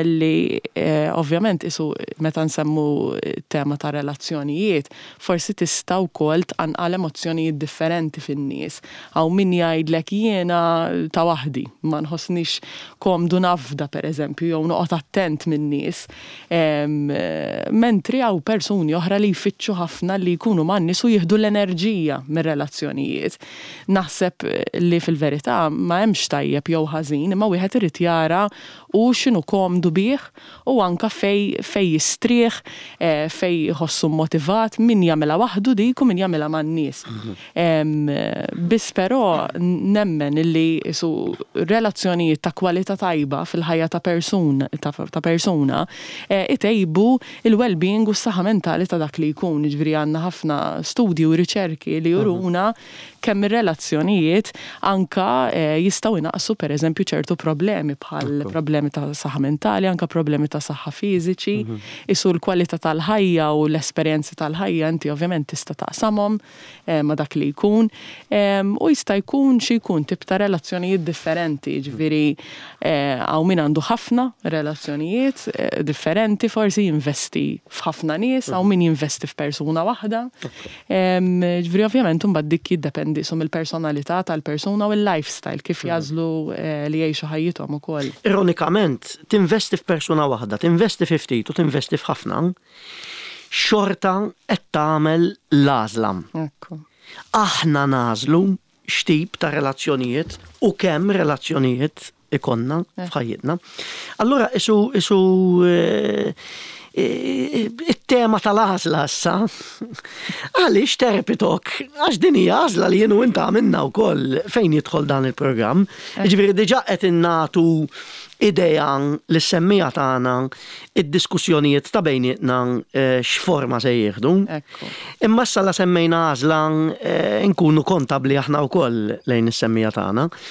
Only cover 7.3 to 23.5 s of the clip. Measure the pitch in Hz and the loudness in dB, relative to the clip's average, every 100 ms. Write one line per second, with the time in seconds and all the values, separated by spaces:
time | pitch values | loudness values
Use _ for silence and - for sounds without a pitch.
7.3 | 165 160 147 151 - 160 170 160 151 151 | -2 -2 -4 -6 -4 -2 -2 -4 -6 -8
8.3 | 143 139 69 80 - - - - 160 160 | -6 -6 -8 -10 -12 -18 -20 -6 0 2
9.3 | 190 190 175 165 160 156 165 160 202 220 | 2 2 2 2 0 0 -2 -2 -2 0
10.3 | 196 175 175 170 165 170 170 160 175 170 | 0 0 2 2 0 0 -2 -2 0 0
11.3 | 160 143 127 - - 160 151 156 165 - | 0 -4 -6 -8 -6 -4 -4 -4 -8 -6
12.3 | 175 165 - - - - - 196 175 170 | -4 -4 -6 -10 -18 -18 -4 0 2 2
13.3 | 180 180 175 127 143 143 151 156 151 147 | 2 2 0 -2 -8 -6 -6 -6 -4 -6
14.3 | 147 170 160 160 - 175 165 - 196 180 | -4 -2 0 0 0 0 -2 -2 -2 0
15.3 | 151 170 147 147 143 - - - - - | -2 -2 -2 0 -2 -4 -8 -14 -18 -20
16.3 | - - 170 156 147 147 151 143 143 85 | -18 -2 0 2 2 0 0 -2 -2 -2
17.3 | 80 60 - - 220 240 202 - 262 233 | -4 -4 -6 0 2 4 2 0 0 0
18.3 | 180 180 214 - 202 156 165 175 202 208 | 0 -2 -2 -2 -2 0 0 0 2 2
19.3 | 175 202 - - 180 170 - 175 190 180 | 0 -2 -4 -6 -4 -4 -4 -4 -2 -2
20.3 | 175 226 180 160 202 165 185 240 208 170 | 0 0 2 2 2 0 2 2 2 4
21.3 | 214 214 208 196 170 208 202 156 135 135 | 2 4 2 0 0 0 0 -2 -4 -4
22.3 | 160 160 147 147 - 147 135 139 - 76 | -2 0 -2 -4 -6 -6 -4 -4 -4 -6
23.3 | - - | -8 -18